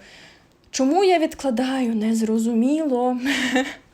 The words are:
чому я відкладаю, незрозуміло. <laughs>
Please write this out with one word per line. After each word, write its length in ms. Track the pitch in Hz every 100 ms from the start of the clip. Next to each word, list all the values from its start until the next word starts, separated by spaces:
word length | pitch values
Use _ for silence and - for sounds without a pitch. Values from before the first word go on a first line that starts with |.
| - - - - _ _ _
чому 340 | - 262 339
я 140 | 392 339
відкладаю, 760 | 311 - 277 226 262 262 240
незрозуміло. 1200 | 220 220 226 220 220 226 233 247 311 311 247 247 254
<laughs> 680 | 262 262 247 254 269 - _